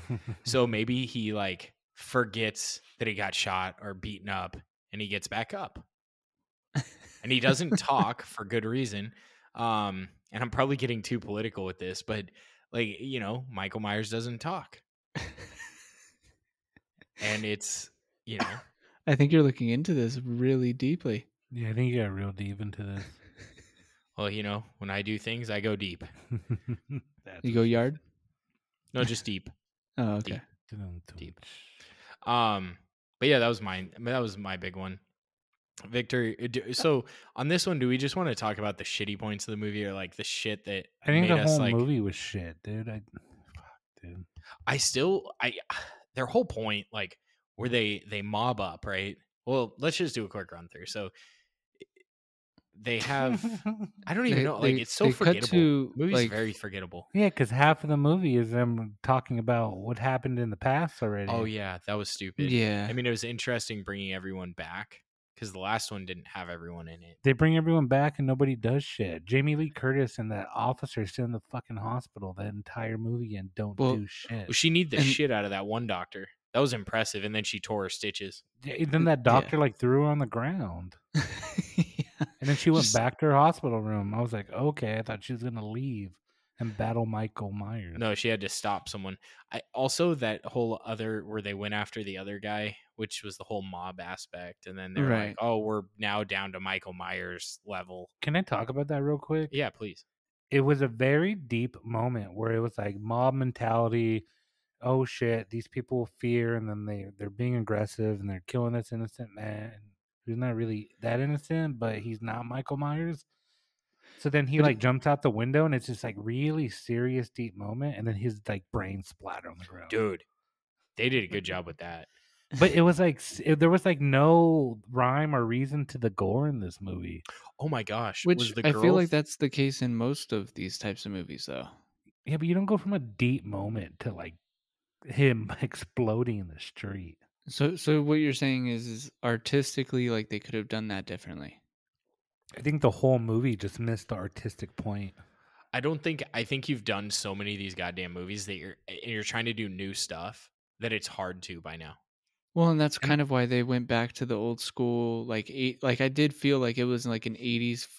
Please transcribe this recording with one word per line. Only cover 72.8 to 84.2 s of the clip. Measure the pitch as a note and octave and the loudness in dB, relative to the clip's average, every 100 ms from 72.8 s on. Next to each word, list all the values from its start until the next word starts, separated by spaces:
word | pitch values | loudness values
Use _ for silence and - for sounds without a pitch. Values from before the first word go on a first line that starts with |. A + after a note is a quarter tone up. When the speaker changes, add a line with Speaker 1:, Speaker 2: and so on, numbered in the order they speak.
| A2+ A2+ | -6 -4
Speaker 1:
movie | A2+ A#2+ A2+ | -4 -4 -4
and | G2+ F#2+ - | -8 -8 -6
don't | G#2 G2 | -6 0
Speaker 3:
Well, | C3 A2+ | 2 2
Speaker 1:
do | G#2 | -4
shit. | - - A2+ F#2+ | -10 -10 -8 -2
Speaker 2:
Well, | |
she | - E3 | 2 4
kneed | E3+ E3 | 4 2
the | D3 | 2
Speaker 3:
and | C3+ | 4
Speaker 2:
shit | C3+ D3 | 4 2
out | A2 | 2
of | G2+ | 0
that | G2 G2+ | -2 -2
one | A2+ A#2 | -4 -2
doctor. | F#2 F2 G2 F#2+ _ _ | -4 -6 -12 -16 _ _
That | B2 | 2
was | C#3 | 2
impressive. | A#2+ G2 A2+ A2 G#2 | 0 -2 0 0 -2
And | G#2 | -2
then | G#2+ | -2
she | G#2 G#2 | -2 -4
tore | - G#2+ | -4 -4
her | F#2 | -2
stitches. | - G#2 - G2 - - _ | -4 -6 -6 -8 -12 -20 _
Speaker 1:
Yeah, | C#3 C3 | -8 -2
and | D#3+ | 2
then | D#3 | 4
that | E3 C#3+ A#2 | 6 6 8
Speaker 3:
Yeah. | |
Speaker 1:
doctor, | B2 - D3+ | 8 8 4
like, | C#3+ - | 2 4
threw | B2 C3+ | 4 6
her | D3 | 6
on | D3 | 4
the | B2+ | 0
ground. | A#2 C3 F#3+ G#2+ F2 F2+ - _ | -2 -2 -2 -4 -6 -10 -16 _
Speaker 3:
<laughs> | D3+ - - - - - - | -4 -2 -6 -6 -6 -2 0
Yeah. | - - - - D3 - | 0 -2 -8 -4 -6 -2
Speaker 1:
And | C3+ | 2
then | C#3+ | 2
she | E3+ | 4
went | D#3+ | 4
Speaker 3:
Just | A#2 A#2 | 4 4
Speaker 1:
back | A#2+ - | 2 2
to | D#3 | 6
her | |
hospital | C#3 D3+ E3 C#3+ A2+ | 8 8 6 0 0
room. | G#2+ G#2+ G2+ | 0 -2 0
I | A2 | 0